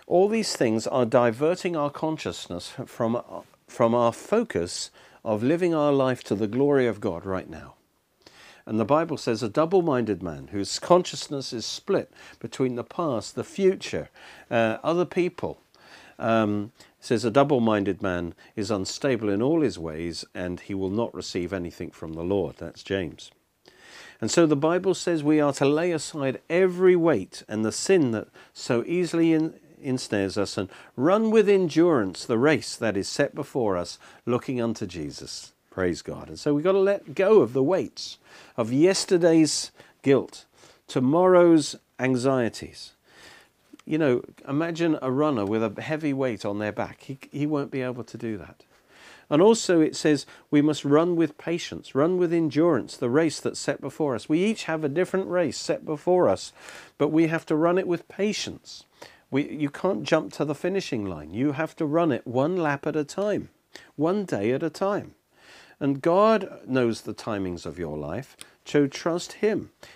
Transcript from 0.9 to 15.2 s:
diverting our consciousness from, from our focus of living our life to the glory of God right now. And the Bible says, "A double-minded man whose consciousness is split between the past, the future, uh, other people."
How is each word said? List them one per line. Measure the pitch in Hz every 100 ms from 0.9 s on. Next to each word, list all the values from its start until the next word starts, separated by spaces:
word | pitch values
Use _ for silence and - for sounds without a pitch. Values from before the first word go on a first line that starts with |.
| 131 117
diverting | 123 120 113 151 180 185 165
our | 147
consciousness | - 156 156 101 85 - 87 - - 110
from, | - 117 117 - 87 - _ _
from | - 117
our | 117 117
focus | 113 - 214 233 95 87 - - - - - -
of | 107
living | 123 170 180
our | 160 147
life | 139 131 123 -
to | 101
the | 107
glory | 120 143 139 120
of | 104
God | 107 85 95
right | 92 76
now. | 78 71 - _ _ _ _ _ - - - -
And | 110
the | 110
Bible | 147 165 135
says, | - 110
"A | 117
double-minded | 147 165 190 170 127 110 92
man | 90 73 67
whose | 101 95 -
consciousness | - 180 175 147 - 143 131
is | 120 -
split | - - 180 - - - -
between | 117 - 131 120
the | 113
past, | - 170 113 - -
the |
future, | 113 - 190 190 - 90 71 - - - -
uh, | 117 113 110
other | - 170 175
people." | -